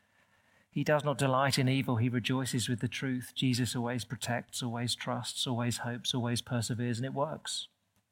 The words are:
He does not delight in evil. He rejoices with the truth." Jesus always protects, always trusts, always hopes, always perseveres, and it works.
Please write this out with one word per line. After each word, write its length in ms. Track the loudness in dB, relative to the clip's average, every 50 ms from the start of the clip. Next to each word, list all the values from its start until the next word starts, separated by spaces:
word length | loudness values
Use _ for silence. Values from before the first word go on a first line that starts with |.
| _ _ _ _ _ _ _ _ _ _ _ _ _ _
He 140 | _ 0 4
does 200 | 4 4 4 4
not 140 | 2 2
delight 420 | 2 2 4 4 4 4 4 4 4
in 80 | 4
evil. 300 | 4 4 4 2 2 2
He 100 | 4 2
rejoices 640 | 2 2 0 0 2 0 0 0 0 0 -2 0 0
with 100 | -2 -2
the 80 | -2
truth." 460 | -4 -4 -4 -4 -2 -2 -4 -6 -8 -4
Jesus 400 | 0 2 2 2 2 0 0 0
always 300 | -2 -2 -2 -2 -4 -4
protects, 580 | -6 -8 -6 -2 -2 -2 -2 -2 -6 -8 -6 -6
always 320 | -4 -4 -2 -2 -2 -2
trusts, 500 | -2 -2 -4 -4 -4 -4 -6 -4 -4 -2
always 340 | 0 0 0 0 0 0 -2
hopes, 340 | -4 -4 -6 -4 -4 -2 -2
always 280 | 0 0 0 0 -2
perseveres, 560 | -2 -2 -2 -2 0 0 -2 -2 -2 -2 -2
and 80 | -2 -4
it 80 | -4 0
works. 540 | -2 -2 -2 -2 -8 -8 -6 -6 -6 -8 -10 _ _ _ _ _ _ _ _